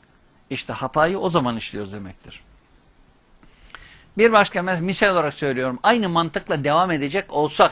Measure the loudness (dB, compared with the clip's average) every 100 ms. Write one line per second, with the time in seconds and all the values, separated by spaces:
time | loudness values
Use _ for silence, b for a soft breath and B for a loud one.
0 | _ _ _ _ -12 -12 -10 -8 -4 0
1 | 0 0 0 0 0 -4 -8 -10 -12 -12
2 | -16 -18 -20 -20 _ _ _ _ _ _
3 | _ _ _ _ B B B B B B
4 | B 2 4 6 4 0 -2 -2 -2 0
5 | 2 2 0 -2 -4 -2 -4 0 2 2
6 | 2 0 0 -4 -4 -2 2 2 2 0
7 | -2 -4 -4 -2 -2 4 2